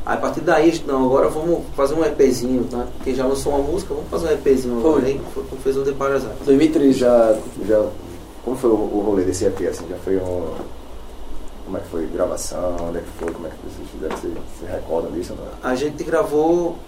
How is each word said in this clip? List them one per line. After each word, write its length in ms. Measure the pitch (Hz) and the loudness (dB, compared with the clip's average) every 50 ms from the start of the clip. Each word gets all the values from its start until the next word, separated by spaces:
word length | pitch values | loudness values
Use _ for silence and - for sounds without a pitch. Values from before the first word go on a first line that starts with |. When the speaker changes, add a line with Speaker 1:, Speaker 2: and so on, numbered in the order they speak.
| - | -2
Speaker 1:
Aí 140 | - 107 | -2 -2
a 20 | - | -2
partir 220 | - - 127 160 | -2 -2 -2 -2
daí, 220 | - 175 165 151 156 | 2 4 4 6 6
a 100 | 170 160 | 6 4
gente, 140 | - - | 4 -2
não, 180 | 151 139 131 131 | -2 0 2 2
agora 240 | 123 127 143 165 - | 4 4 4 4 4
vamos 300 | - 156 156 170 170 147 - - - | 0 -2 0 0 0 0 0 -4 0
fazer 180 | - 139 139 156 | 0 0 2 2
um 100 | 160 160 | 2 0
E 60 | 151 | 0
Pzinho, 580 | - - 143 127 123 - 123 127 131 123 113 - | 4 4 4 4 4 2 0 0 0 0 0 -2
né? 140 | 120 120 120 - - | -2 -4 -4 -4 -6
Porque 160 | - - 135 131 | -6 -4 -2 0
já 100 | 135 131 | 0 2
lançou 280 | 131 135 135 - 151 143 | 0 0 0 0 0 2
uma 80 | 139 135 | 2 2
música, 300 | 143 165 196 - - 143 | 0 0 -2 -2 -4 -6
vamos 160 | 147 - - | -6 -6 -4
fazer 180 | - 165 170 | -4 -2 0
um 40 | 160 151 | 0 0
E 40 | |
Pzinho 420 | - - 147 135 120 113 123 120 117 | 2 4 4 4 4 2 -2 -2 2
agora. 200 | 113 156 156 139 | 4 4 4 4
Speaker 2:
Foi. 40 | 127 131 | 4 2
Speaker 1:
Aí 100 | 139 - - - - | 0 -2 -4 -8 -8
foi 100 | - 135 | -8 -8
quando 140 | - 135 131 | -8 -10 -4
fez 160 | - 135 135 | -2 0 0
o 60 | 135 139 | 0 0
The 80 | 139 | 0
Parasite. 400 | 135 139 135 139 139 135 117 110 107 - - | -2 0 0 0 0 0 -2 -4 -8 -6 4
Speaker 2:
Dois 140 | 139 139 | 4 6
mil 100 | 139 156 | 6 6
e 20 | 156 | 6
treze. 220 | 156 151 143 135 123 - | 6 6 6 6 6 6
Speaker 3:
Já, 360 | 123 120 120 117 113 113 110 110 - - - - - | 6 6 8 8 8 6 4 2 0 -8 -8 -6 0
já, 160 | 95 110 107 104 104 - - - - - - - - - - - | 2 4 4 4 2 -2 -8 -12 -12 -14 -14 -16 -16 -16 -8 -6
como 140 | 117 127 | -4 -4
foi 120 | 127 - 120 | 2 4 4
o, 20 | 110 | 4
o 300 | 104 104 101 - 104 98 | 4 2 0 0 0 0
rolê 160 | 107 101 95 87 | 2 2 2 2
desse 220 | 92 90 - 104 | 0 0 0 0
E 40 | 98 | 0
P, 160 | - - 90 | 0 0 -2
assim? 180 | 82 - - 85 82 | -4 -4 -4 -8 -10
Já 80 | 90 | -10
foi 200 | 90 - 92 95 | -8 -2 -2 0
um, 240 | 92 92 90 90 90 82 80 - - - - - - - - - - - - - - - - - - - - - - - | 0 0 -2 -4 -4 -4 -6 -8 -8 -10 -10 -12 -14 -12 -12 -12 -12 -12 -12 -12 -10 -8 -4 -4 -4 -4 -6 -10 -10 -10
como 120 | 87 95 | -8 -8
é 40 | 90 | -8
que 60 | 85 - | -8 -6
foi 160 | - 82 80 | -6 -4 -4
gravação? 680 | - 82 87 90 85 78 - - - - 85 87 90 87 82 85 85 | -4 -2 -2 0 0 -2 -4 -6 -6 -6 -4 -2 -2 -2 -2 -4 -4
Onde 80 | 85 | -6
é 40 | 82 | -6
que 60 | 82 - - - 82 | -8 -10 -10 -8 -8
foi? 80 | 82 | -8
Como 140 | - 82 82 | -8 -8 -10
é 40 | - | -12
que 40 | - - - | -12 -12 -14
vocês 240 | - - - - - - | -12 -12 -12 -14 -14 -12
fizeram? 240 | - 80 80 - | -8 -8 -8 -8
Vocês 160 | - - 87 82 80 80 - - - | -6 -8 -8 -8 -8 -10 -10 -12 -12
se 60 | 82 85 | -10 -8
recordam 400 | 90 - - - 80 82 82 78 | -8 -8 -6 -2 -2 -2 -2 -2
disso 220 | 73 82 - - 107 | -6 -6 -6 -6 -8
ou 80 | 101 95 | -10 -12
não? 260 | - - - - 131 | -12 -12 -8 -4 -4
Speaker 1:
A 40 | 127 | -2
gente 280 | 131 143 151 139 - 170 | -2 -2 -4 -4 -6 -6
gravou 720 | 156 160 160 151 - 143 151 156 165 170 175 170 170 170 - - | -2 0 0 0 2 2 2 4 4 4 2 2 -2 -4 -8 -12